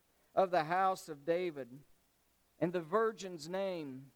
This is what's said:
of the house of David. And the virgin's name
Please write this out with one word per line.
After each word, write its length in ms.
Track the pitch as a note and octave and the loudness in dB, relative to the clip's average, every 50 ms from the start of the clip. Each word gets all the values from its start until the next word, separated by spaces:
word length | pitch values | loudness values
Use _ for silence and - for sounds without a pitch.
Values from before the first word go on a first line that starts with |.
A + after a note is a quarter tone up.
| _ _ _ _ _ _ - | _ _ _ _ _ _ 2
of 160 | - F#3+ F3+ | 2 4 4
the 140 | F3 E3+ D3+ | 4 2 2
house 440 | D3+ F3 F#3 F#3+ F#3+ F#3+ F3+ - - | 2 2 4 4 4 2 0 -4 -12
of 160 | D#3 C#3 C#3+ | -12 -8 0
David. 580 | D#3+ E3 F3 F#3 F3 D#3 C#3+ B2+ A#2+ B2+ C#3+ C#3+ _ - _ _ _ _ _ _ _ _ _ _ _ _ - | 0 2 2 2 -2 -4 -6 -10 -10 -12 -18 -20 _ -20 _ _ _ _ _ _ _ _ _ _ _ _ -2
And 120 | - F3 | 0 0
the 100 | E3+ F3+ | 0 0
virgin's 680 | D#3+ D3+ F3 A3 A3+ A3 A3+ E3+ F#3+ F#3+ F3+ E3 C#3 E3 | -4 2 2 2 2 2 0 -4 -10 -10 -10 -10 -8 -6
name 640 | F3+ F#3+ G3 G3 F3+ E3+ D#3 C#3 C3 C3 C3+ C3+ _ | -4 -4 -2 -2 -4 -4 -6 -8 -8 -12 -14 -16 _